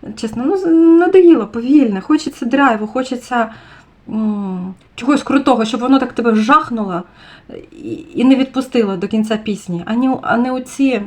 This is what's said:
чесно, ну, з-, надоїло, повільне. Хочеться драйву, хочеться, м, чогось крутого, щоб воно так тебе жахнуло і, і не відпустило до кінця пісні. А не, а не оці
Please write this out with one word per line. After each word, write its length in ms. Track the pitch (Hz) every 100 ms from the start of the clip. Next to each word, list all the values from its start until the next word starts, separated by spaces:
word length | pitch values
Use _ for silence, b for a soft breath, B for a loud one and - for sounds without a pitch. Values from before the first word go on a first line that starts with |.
| - 214
чесно, 280 | 220 226 262
ну, 100 | 392
з-, 100 | 349 330 330 330
надоїло, 480 | 359 381 349 302 208
повільне. 540 | 233 240 294 240 196
Хочеться 460 | - 302 294 - 240
драйву, 400 | 277 277 214 214
хочеться, 640 | 262 262 240 - 247 220 B B B B _ -
м, 680 | 220 214 208 196 185 185 185 _
чогось 280 | - 247 294
крутого, 420 | - 269 277 233
щоб 160 | 220 240
воно 180 | 247 269
так 140 | 254
тебе 220 | - 233
жахнуло 680 | 214 214 302 311 226 196 175 - b b b _ - -
і, 320 | - - 110 -
і 100 | -
не 120 | 254 262
відпустило 600 | 262 262 262 247 208 190
до 120 | 196
кінця 280 | 220 214 214
пісні. 460 | 214 196 - 175 175
А 80 |
не, 220 | 226 262 262
а 140 | - 233
не 160 | 254
оці 500 | 254 254 - 269 233